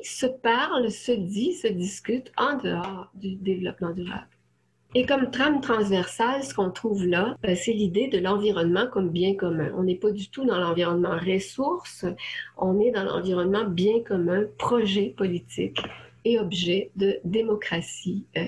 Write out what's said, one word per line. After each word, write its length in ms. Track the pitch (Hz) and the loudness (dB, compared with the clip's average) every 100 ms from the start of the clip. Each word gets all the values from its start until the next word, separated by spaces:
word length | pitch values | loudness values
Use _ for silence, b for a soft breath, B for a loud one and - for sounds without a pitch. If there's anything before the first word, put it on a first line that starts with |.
se 200 | - - | -2 -4
parle, 680 | 254 262 226 240 302 302 226 | -4 0 2 2 2 0 0
se 220 | - - | -2 -2
dit, 400 | 233 180 202 277 | -2 0 -2 -2
se 140 | 349 226 | 0 -2
discute 680 | 185 180 - - 247 - - | 0 -4 -6 -4 -4 -4 -2
en 180 | 254 285 | 0 0
dehors 540 | 185 175 185 190 - | -2 -4 -6 -10 -14
du 200 | 190 196 | -10 -8
développement 560 | 190 190 180 180 - 170 | -6 -2 -2 -2 -4 -6
durable. 380 | 180 180 - - _ _ _ _ _ _ | -6 -8 -10 -12 _ _ _ _ _ _
Et 100 | 247 | 0
comme 260 | 254 269 247 | 2 2 0
trame 300 | 240 285 285 | 0 2 2
transversale, 840 | 262 226 202 190 180 - 233 277 | 2 2 2 2 0 0 0 0
ce 100 | 262 | -4
qu'on 160 | - 185 | -2 -2
trouve 340 | 180 226 202 | -2 -2 0
là, 320 | 180 175 214 262 | 2 2 0 -2
ben, 120 | 208 | 0
c'est 200 | 180 - | 0 0
l'idée 340 | 220 202 185 269 | 2 2 2 2
de 100 | 202 | 2
l'environnement 680 | 185 202 208 175 170 180 254 | 2 2 2 2 4 4 2
comme 200 | 214 180 | 0 0
bien 240 | 170 185 | 2 2
commun. 360 | 196 175 165 143 - | 2 0 0 -2 0
On 60 | |
n'est 140 | 185 180 | 0 2
pas 160 | 214 | 0
du 180 | 208 196 | 0 -6
tout 160 | - 262 | -2 0
dans 120 | 185 | 2
l'environnement 600 | 170 170 170 175 175 165 | 2 2 2 2 2 0
ressource, 880 | 180 190 - - 277 359 - - 180 185 B B B - | 0 0 -2 -4 -2 -2 -6 -8 -6 -6 B B B -2
on 240 | 185 190 | 2 4
est 100 | 240 | 4
dans 140 | 214 | 2
l'environnement 600 | 196 - 185 180 180 202 | 0 -2 0 0 2 2
bien 360 | 220 170 196 233 | 0 2 4 4
commun, 440 | 233 190 170 185 214 - | 2 0 2 2 0 -2
projet 560 | - 240 208 196 202 | 0 2 4 2 0
politique 680 | - 190 175 - - 180 - - B B B | 0 -2 -2 -6 -4 -4 -4 -8 B B B
et 140 | 226 233 | 2 2
objet 520 | 185 175 175 180 - - | 2 -2 0 0 -2 0
de 220 | 196 - | 0 0
démocratie, 1000 | 175 214 226 208 - 170 - - 185 190 - | -2 0 0 0 -2 -4 -6 -8 -6 -6 -4
euh, 80 | - | -6